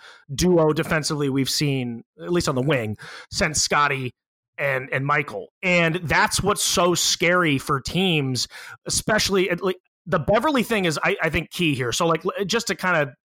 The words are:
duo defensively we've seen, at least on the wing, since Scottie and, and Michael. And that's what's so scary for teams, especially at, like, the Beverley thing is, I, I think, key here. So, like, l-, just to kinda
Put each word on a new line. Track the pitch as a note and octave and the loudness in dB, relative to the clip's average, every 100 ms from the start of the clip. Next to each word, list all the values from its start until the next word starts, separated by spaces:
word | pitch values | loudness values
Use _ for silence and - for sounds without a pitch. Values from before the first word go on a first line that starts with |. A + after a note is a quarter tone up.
| - - _ | -10 -20 _
duo | B2+ F3+ E3+ D#3 | 0 4 6 4
defensively | D3+ D#3+ D#3+ C#3+ D3 C#3+ | 2 0 -2 -2 -2 0
we've | C3+ C3 | 0 0
seen, | - D3 C3+ B2 A#2 - _ | 0 0 0 -4 -8 -14 _
at | E3+ | -2
least | F3 E3 | 0 0
on | |
the | C3+ | 0
wing, | C#3 C#3 A2 G#2 - - - | 0 0 -2 -8 -12 -18 -12
since | - E3+ C#3 | -4 -2 0
Scottie | - D3+ C#3+ C3+ B2+ _ _ _ _ - | 0 2 2 0 -6 _ _ _ _ -4
and, | C#3+ C3 C3 | -2 -2 -2
and | C#3 | -4
Michael. | C#3 D3 D3+ G2+ F2 _ | 0 0 0 -8 -12 _
And | F#3 F3 E3 F3 | 0 2 2 0
that's | D#3 E3+ G#3 - | 0 0 2 0
what's | F#3 G3 | 0 0
so | - G3 F3 | 0 2 2
scary | E3+ - - E3+ F3+ E3+ C3+ | 2 0 0 2 2 2 0
for | - C3+ | 0 -4
teams, | - F3 F#3+ D#3 C3+ B2 - - - - - | -2 0 2 2 0 -2 -4 -8 -18 -16 -6
especially | - - - - F#3+ F#3+ | -6 0 0 2 2 2
at, | F3 | 0
like, | F#3 F#3 _ _ F3 | -2 -4 _ _ -2
the | F3+ | -2
Beverley | C#3 A3 D4+ C4+ | 2 2 4 2
thing | G3+ A3 | 2 0
is, | F3+ D3+ | 0 0
I, | E3 G3+ | -2 0
I | E3 | -2
think, | E3+ - | -2 -6
key | - E3 | -2 0
here. | C3 B2 | 0 -2
So, | - E3+ | 0 0
like, | D#3+ | 0
l-, | F3+ F#3 | -2 -4
just | F#3+ A#3 - | -2 -2 -2
to | F#3+ | -4
kinda | F#3 E3 C#3 - | 0 0 0 -4